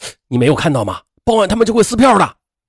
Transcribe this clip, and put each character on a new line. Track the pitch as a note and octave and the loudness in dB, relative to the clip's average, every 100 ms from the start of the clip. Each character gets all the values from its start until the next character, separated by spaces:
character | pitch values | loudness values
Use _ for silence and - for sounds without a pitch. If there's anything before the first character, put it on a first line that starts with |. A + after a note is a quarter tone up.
| - - - | -20 -20 -6
”“你 | B2 | 0
没 | B2 | 0
有 | |
看 | D3 E3 | 0 -2
到 | C3 G#2 | -2 -4
吗？ | - _ _ | -10 _ _
报 | - A3 | -2 0
案 | G3 | 0
他 | A3 | 0
们 | A3+ | 0
就 | |
会 | A3+ | 0
撕 | G#3 A3 | 0 2
票 | C4 G#3+ | 2 2
的， | D3 - _ _ | 0 -6 _ _